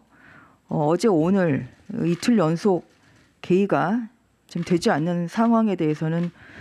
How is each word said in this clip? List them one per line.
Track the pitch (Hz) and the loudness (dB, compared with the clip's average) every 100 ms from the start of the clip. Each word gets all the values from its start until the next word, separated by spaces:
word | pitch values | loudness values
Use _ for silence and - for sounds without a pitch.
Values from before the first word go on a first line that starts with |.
| _ _ - - - _ _ | _ _ -20 -20 -20 _ _
어, | 160 147 | -2 0
어제 | 175 233 | 2 2
오늘 | 170 165 196 170 131 127 - - - 165 | 2 2 2 2 0 -6 -16 -12 -4 -2
이틀 | 175 - 226 | -2 0 2
연속 | 156 165 208 180 - _ _ _ _ _ | 2 2 0 0 -4 _ _ _ _ _
개의가 | - 180 202 147 160 233 226 _ _ _ _ | -2 0 2 0 0 -4 -6 _ _ _ _
지금 | 175 | -10
되지 | 170 175 226 | -2 0 2
않는 | 156 165 175 170 | 0 0 -2 -4
상황에 | - 233 226 220 180 | 0 2 2 2 0
대해서는 | 156 151 160 165 175 - - - | -2 -2 -2 -2 -4 -8 -20 -20